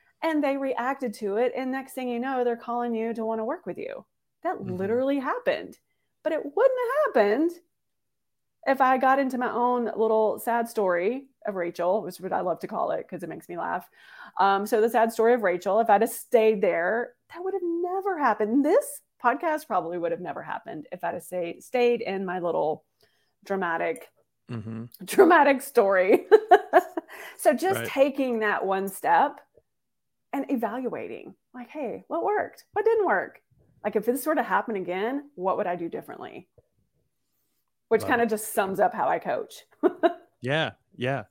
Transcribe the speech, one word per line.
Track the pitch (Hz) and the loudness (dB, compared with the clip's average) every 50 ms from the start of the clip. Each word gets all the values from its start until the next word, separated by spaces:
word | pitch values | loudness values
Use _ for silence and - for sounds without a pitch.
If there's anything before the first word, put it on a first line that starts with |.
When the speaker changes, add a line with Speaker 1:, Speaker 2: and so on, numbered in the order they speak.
| _ _ _ _ - | _ _ _ _ -4
Speaker 1:
and | 320 311 302 285 | -2 0 0 0
they | 269 277 | 0 -2
reacted | 277 277 269 247 - 240 254 277 269 254 240 202 | -2 -2 -4 -4 -2 -4 -4 -4 -4 -6 -8 -6
to | - 220 202 196 | -6 -6 -2 0
it. | 214 247 240 - | 0 0 0 -2
And | 254 262 262 | -4 -4 -4
next | 262 269 262 - - | -4 -6 -8 -10 -10
thing | 262 254 247 | -8 -6 -4
you | 240 233 | -4 -4
know, | 247 269 269 254 247 | -4 -2 -2 0 0
they're | 240 233 | 0 -2
calling | 233 - - 233 240 240 240 233 | -4 -6 -6 -4 -4 -2 -2 -2
you | 220 226 226 226 | -2 -2 -4 -4
to | 233 220 | -4 -4
wanna | 220 226 220 220 | -4 -4 -4 -4
work | 233 302 - - | -4 -6 -6 -8
with | 190 - | -10 -10
you. | - - - - - - _ _ _ _ _ _ _ - | -8 -10 -10 -10 -12 -16 _ _ _ _ _ _ _ -6
That | - - - 196 | -6 -6 -6 -6
Speaker 2:
Mm-hmm. | 185 180 | -6 -4
Speaker 1:
literally | 180 190 196 226 247 262 269 285 277 | -4 -2 0 0 0 0 0 0 0
happened, | 254 285 359 494 494 - 156 - 90 - - - _ _ _ _ _ _ _ _ - | -2 -4 -4 -2 -2 -2 -2 -2 -4 -12 -16 -20 _ _ _ _ _ _ _ _ -4
but | 311 330 | -4 -2
it | 294 - | -2 -4
wouldn't | 285 277 392 494 539 523 508 | -2 2 4 4 4 4 2
have | 494 453 539 605 605 494 - | -2 -2 0 0 0 2 4
happened | 254 202 202 214 262 320 349 339 - _ _ _ _ _ _ _ _ _ _ _ _ _ _ _ _ _ _ _ _ - | 4 4 4 2 2 0 -2 -2 -6 _ _ _ _ _ _ _ _ _ _ _ _ _ _ _ _ _ _ _ _ -2
if | 262 269 262 | 0 2 4
I | 269 254 262 | 4 4 4
got | 262 262 262 269 277 | 4 4 4 4 4
into | 277 262 262 | 2 0 -2
my | 240 254 - | -2 -2 -2
own | - 247 240 247 247 247 240 | 0 0 0 2 2 0 -2
little | 208 - - 220 220 220 220 220 208 - 226 | -2 -2 0 0 2 4 4 2 2 0 -2
sad | - 240 233 233 233 233 | -2 -2 0 0 -2 -2
story | - 226 202 185 175 175 180 202 247 269 277 - _ _ - | -2 0 0 2 2 0 0 -2 -2 -4 -8 -14 _ _ -8
of | 208 196 | -6 -6
Rachel, | 185 175 175 175 - 170 180 190 220 190 | -4 -6 -6 -4 -2 0 0 0 0 -2
which | 175 180 | -6 -10
is | - | -10
what | 180 185 - | -8 -6 -4
I | 185 | -2
love | 180 180 165 - | -2 -2 -4 -4
to | - | -6
call | - 226 190 - 160 | -6 -4 -4 -2 -2
it | 165 - - | -2 -4 -6
'cause | - 185 180 190 | -8 -10 -10 -10
it | - | -10
makes | 160 165 - - | -12 -12 -14 -12
me | 175 | -10
laugh. | 170 165 170 170 180 - - _ _ - - - - - - - | -8 -6 -6 -6 -6 -8 -12 _ _ -20 -20 -20 -20 -20 -8 -2
Um, | - 190 196 196 196 208 | 2 2 4 4 2 2
so | 220 247 214 | 0 2 2
the | 214 233 | 2 4
sad | 233 233 226 226 | 4 4 2 2
story | 233 - 220 226 247 | 2 4 4 4 4
of | 247 | 4
Rachel, | 208 185 175 175 - 196 190 220 | 4 2 0 0 0 0 2 2
if | 233 220 | 4 6
I'd | 202 208 | 4 4
have | 220 240 | 4 2
stayed | - - - - - 226 220 220 220 196 | -2 -6 0 2 4 6 6 6 4 4
there, | 208 185 170 165 170 180 214 233 240 - - _ _ - - | 2 2 2 2 0 0 0 -2 -4 -6 -10 _ _ -18 -12
that | 339 359 | -8 -6
would | 381 381 | -4 -4
have | 392 359 | -4 -2
never | 339 339 339 349 349 359 392 370 403 370 311 | -2 -2 -2 -2 -4 -4 -4 -2 -2 -2 2
happened. | 294 240 208 - 214 208 226 285 277 | 2 2 2 2 0 2 2 2 4
This | 294 370 554 587 - - - - _ _ _ - | 4 4 2 2 0 -6 -16 -18 _ _ _ 0
podcast | 247 254 285 349 330 302 302 - | 0 0 0 0 -2 -2 -4 -4
probably | - 214 180 160 165 175 | -4 -2 -2 -2 -2 -4
would | 175 165 165 | -4 -4 -4
have | 165 180 | -4 -6
never | 180 160 139 - 147 | -6 -8 -10 -10 -10
happened | 156 - - - - 165 156 - - | -10 -10 -10 -10 -10 -12 -12 -12 -12
if | - 180 - | -12 -8 -8
I'd | 170 - | -6 -6
have | 170 - | -8 -8
say, | - 180 180 170 170 - - | -8 -6 -6 -6 -6 -8 -12
stayed | - - - 247 240 240 240 233 | -10 -4 0 2 2 4 2 2
in | - - 196 196 196 | -2 -4 -6 -4 -4
my | 185 180 180 | -4 -4 -4
little | 170 175 160 160 156 151 156 - _ _ _ _ _ _ _ _ _ _ _ _ _ | -2 -2 0 0 0 -2 -2 -4 _ _ _ _ _ _ _ _ _ _ _ _ _
dramatic, | - 196 190 185 170 165 165 175 170 143 - - - _ _ _ _ _ _ _ - | -6 -4 -2 -2 -2 -2 -2 -2 -4 -4 -6 -10 -20 _ _ _ _ _ _ _ -10
Speaker 2:
Mm-hmm. | 127 113 101 110 113 113 117 123 - - 185 | -10 -10 -8 -10 -10 -12 -12 -14 -16 -16 -12
Speaker 1:
dramatic | - - - 392 330 359 320 285 294 277 262 | 2 4 6 6 8 8 6 6 4 2 0
story. | - - - - 208 294 196 185 180 185 240 349 - - | -2 0 2 2 4 4 4 4 4 6 4 4 6 6
<laughs> | - 427 - - 359 403 - - - 359 359 - - 330 - - - - - - - | 6 6 8 6 6 4 6 4 4 4 4 2 -2 -8 -8 -8 -12 -18 -18 -18 -10
So | - - 339 294 | 0 2 4 4
just | 240 - 370 381 - | 4 2 0 0 0
Speaker 2:
Right. | 233 | -2
Speaker 1:
taking | 233 - 285 269 294 277 294 269 254 240 220 | -2 2 2 2 2 2 0 -2 0 0 0
that | 214 208 190 - - | 0 0 0 0 0
one | 190 190 190 196 196 | 0 0 0 -2 -4
step | 190 - - - 170 165 254 294 - - - _ _ _ _ _ _ _ _ _ _ _ _ _ _ _ _ _ - | -6 -4 0 4 4 4 4 2 0 -6 -20 _ _ _ _ _ _ _ _ _ _ _ _ _ _ _ _ _ -8
and | 277 269 - | -6 -4 -2
evaluating, | 285 233 233 202 214 254 262 240 - - 113 - 110 - - - 196 _ _ _ - | -2 -2 -2 -4 -4 -6 -6 -6 -6 -6 -8 -10 -12 -14 -14 -18 -20 _ _ _ -20
like, | 254 240 - | -18 -18 -14
"Hey, | - 311 285 220 185 190 190 | -10 -8 -8 -8 -8 -10 -10
what | - 277 339 330 | -8 -6 -4 -2
worked? | 370 415 415 - - - - - _ - | -2 -2 -2 -4 -6 -10 -16 -20 _ -4
What | 403 403 | 0 2
didn't | 453 466 453 392 | 2 4 4 2
work? | 302 208 180 151 - - - _ _ _ _ _ _ _ _ - | 2 2 0 0 -4 -10 -18 _ _ _ _ _ _ _ _ -6
Like, | - 196 | -4 -2
if | 220 - | 0 0
this | 240 247 277 - | 0 -2 0 0
were | 311 302 | -2 0
to | 269 233 | 0 0
happen | 202 185 196 208 - 220 | 0 0 -2 -2 -2 -4
again, | 196 180 170 175 185 202 233 269 285 285 - _ | -6 -4 -4 -4 -2 -2 -2 -4 -6 -8 -10 _
what | 180 180 190 - | -4 -2 -2 0
would | - 208 | 0 -2
I | 180 180 | -2 -4
do | - 170 165 | -4 -6 -8
differently?" | - - 147 - - - - - - - 190 _ _ _ _ _ _ _ _ _ _ _ _ _ _ _ _ _ _ _ _ _ _ _ _ _ _ _ _ - | -8 -10 -12 -14 -16 -16 -16 -16 -16 -18 -20 _ _ _ _ _ _ _ _ _ _ _ _ _ _ _ _ _ _ _ _ _ _ _ _ _ _ _ _ 0
Which | 226 220 220 | 0 0 2
Speaker 2:
Love | - | 2
Speaker 1:
kinda | 262 233 233 | 0 2 2
Speaker 2:
it. | 220 | 0
Speaker 1:
just | 220 214 - - - | 0 -2 -4 -4 -2
sums | 226 202 190 190 180 | -2 0 0 0 0
up | 202 180 - | 0 0 0
how | 208 - 131 | 0 -2 0
I | 165 170 | -2 -2
coach. | - 180 123 - - - - - - _ | -2 -4 -4 -4 -6 -8 -14 -20 -20 _
<laughs> | _ _ - 339 - - - 339 339 - - _ _ _ | _ _ -2 -2 0 0 0 0 0 -4 -14 _ _ _
Speaker 2:
Yeah. | 117 123 143 160 156 120 - _ _ _ _ | -4 -2 -2 -2 -2 -4 -6 _ _ _ _
Yeah. | - 120 127 139 127 101 - | -6 -4 -4 -4 -4 -6 -10